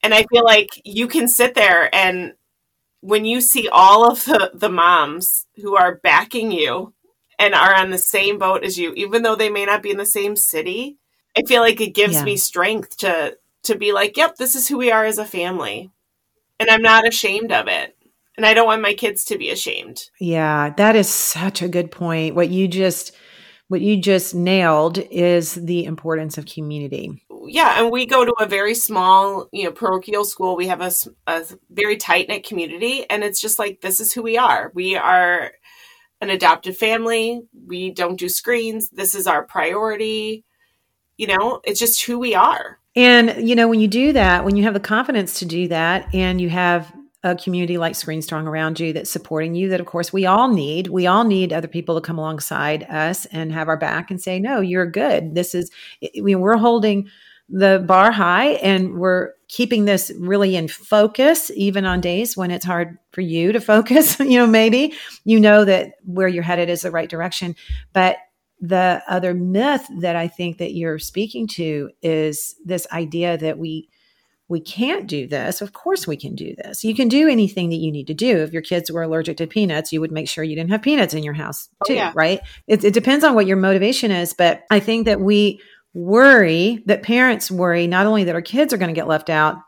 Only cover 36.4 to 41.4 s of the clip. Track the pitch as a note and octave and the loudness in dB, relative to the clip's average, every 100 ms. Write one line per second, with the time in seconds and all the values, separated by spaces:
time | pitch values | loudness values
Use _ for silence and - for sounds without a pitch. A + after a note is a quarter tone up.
36.4 | F3+ - F#3 F#3 A3 A3+ A3+ A#3 A3+ A#3+ | 2 2 -4 -4 -2 -2 -2 -2 -4 -6
37.4 | A#3 - - F3+ F#3 F3 F3 F#3 F3+ - | -14 -20 -16 -10 -10 -6 -6 -4 -6 -6
38.4 | - A#3+ A3+ A3 G#3+ - G3 G3+ F#3+ D3+ | -2 -2 -2 -6 -10 -6 -6 -2 -2 -2
39.4 | - F#3 D#3+ G3 A3 G#3 A3 A3 G#3+ A3 | -2 -6 -4 -4 -4 -4 -6 -6 -6 -10
40.4 | _ _ _ _ _ _ _ - G#3+ F#3+ | _ _ _ _ _ _ _ -10 -2 0